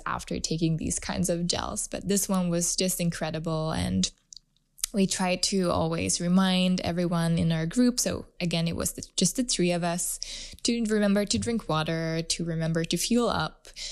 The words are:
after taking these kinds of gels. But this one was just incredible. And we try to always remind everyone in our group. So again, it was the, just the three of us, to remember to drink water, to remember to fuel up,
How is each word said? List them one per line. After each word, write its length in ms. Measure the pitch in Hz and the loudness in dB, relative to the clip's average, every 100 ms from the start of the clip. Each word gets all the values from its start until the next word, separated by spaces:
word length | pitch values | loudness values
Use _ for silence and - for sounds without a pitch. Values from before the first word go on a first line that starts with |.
| - | -4
after 320 | - - - | -6 -6 -6
taking 380 | - 160 165 160 | -4 0 0 0
these 240 | - - | -2 -4
kinds 280 | - 196 180 | -4 -2 0
of 200 | 170 175 | 0 0
gels. 400 | - - 208 - | -2 -4 -6 -6
But 180 | - 180 | -6 -2
this 220 | 202 - | 0 2
one 220 | 190 175 | 0 2
was 260 | 170 175 - | 0 0 0
just 240 | 185 - | -2 0
incredible. 720 | 175 - 156 156 165 160 156 | -2 -2 -4 -4 -2 -2 -2
And 360 | - - 190 180 - _ - - _ _ _ - | -2 0 0 -2 -4 _ -20 -20 _ _ _ -2
we 120 | 208 190 | 2 2
try 300 | - 185 180 | 2 0 0
to 340 | - 196 175 | 0 2 2
always 480 | 180 165 165 185 - | 2 2 0 0 0
remind 600 | 175 180 190 185 185 185 | 4 4 4 4 2 2
everyone 580 | - 170 175 170 165 170 | 0 -2 0 0 2 2
in 140 | 165 | 2
our 140 | 165 160 | 0 0
group. 340 | 202 247 247 | 2 2 2
So 240 | - - - _ | -2 -4 -8 _
again, 260 | 175 170 165 | -2 0 0
it 80 | |
was 180 | - - | -2 -4
the, 140 | - - - | -6 -8 0
just 200 | 185 - | 2 2
the 80 | |
three 280 | 247 - 175 | 0 2 2
of 120 | 175 | 2
us, 340 | 175 175 - - - - - - | 0 -2 -4 -6 -8 -10 -12 -4
to 200 | - 233 | -2 0
remember 420 | 220 214 208 202 208 | 2 2 4 2 2
to 120 | 233 | -2
drink 300 | 214 233 - | 0 -2 0
water, 540 | 156 156 165 165 165 | 0 0 -2 -2 -2
to 220 | 165 - | -2 -2
remember 400 | 170 160 160 165 165 | -2 -2 0 0 0
to 100 | 175 | -2
fuel 320 | - 233 233 | 2 2 4
up, 400 | 175 156 - - - - | 2 -2 -6 -18 -12 -12